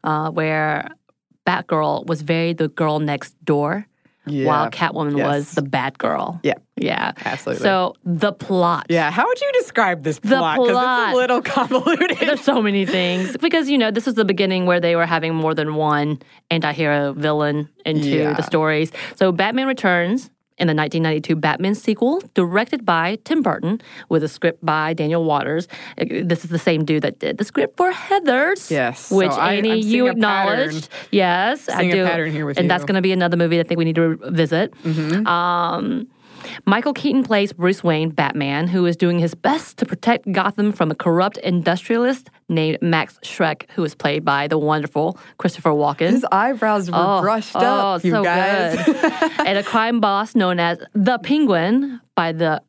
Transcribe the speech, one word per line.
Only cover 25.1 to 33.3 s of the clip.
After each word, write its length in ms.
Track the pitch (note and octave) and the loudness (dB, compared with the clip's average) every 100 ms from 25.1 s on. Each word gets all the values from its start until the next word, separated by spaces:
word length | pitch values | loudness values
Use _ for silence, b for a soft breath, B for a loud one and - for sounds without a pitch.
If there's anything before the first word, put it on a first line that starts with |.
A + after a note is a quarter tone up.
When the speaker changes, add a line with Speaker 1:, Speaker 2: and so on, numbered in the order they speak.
| E3+ | 0
Speaker 1:
Waters. 440 | D#3+ D3 - D#3 - B B - | 0 0 0 -4 -6 B B -6
Uh, 60 | - - | -4 -2
this 200 | F3+ E3 | -2 -2
is 80 | E3 | -2
the 80 | E3 | -2
same 260 | - D#3+ | 0 0
dude 160 | D#3 D#3 | 0 0
that 160 | D3 - | -2 -4
did 220 | - - | -6 -4
the 40 | |
script 340 | G#3 - - - | -4 -2 -2 0
for 140 | F4+ | 0
Heathers, 800 | F4+ - G4 D#4 B3+ D#4 G4 - | 0 -2 0 2 2 2 -2 -2
Speaker 2:
Yes. 380 | D3 B2 B2 - | -2 -2 -4 0
So 80 | G3 | 2
Speaker 1:
which, 140 | F#3 | 2
Speaker 2:
I, 240 | C3 E3 | 2 0
Speaker 1:
Annie, 160 | G3+ A3 | 2 0
Speaker 2:
I'm 60 | A3 | 0
Speaker 1:
you 60 | |
Speaker 2:
seeing 240 | G#3+ A#3+ B3 | 2 2 2
a 40 | |
Speaker 1:
acknowledged. 800 | A3+ G#3+ G3 G3 A3+ D4+ D#4 - | 2 2 2 0 0 -2 -4 -10
Speaker 2:
pattern. 160 | - - | -16 -2
Speaker 1:
Yes, 560 | G3 F#3 F3 G#3 C#4+ - | 2 2 2 0 -2 -4
I 100 | F3+ | -2
Speaker 2:
Seeing 140 | F3+ | 2
a 20 | |
Speaker 1:
do. 100 | F#3+ | 2
Speaker 2:
pattern 260 | F3+ E3+ D#3+ | 2 0 -2
here 140 | D#3 | -4
with 120 | D3+ C#3+ | -4 0
Speaker 1:
And 80 | |
Speaker 2:
you. 40 | F3 | 0
Speaker 1:
that's 140 | F3+ | 0
gonna 160 | F#3+ F#3+ | 0 0
be 100 | F#3+ | 2
another 240 | F#3 F3 | 2 0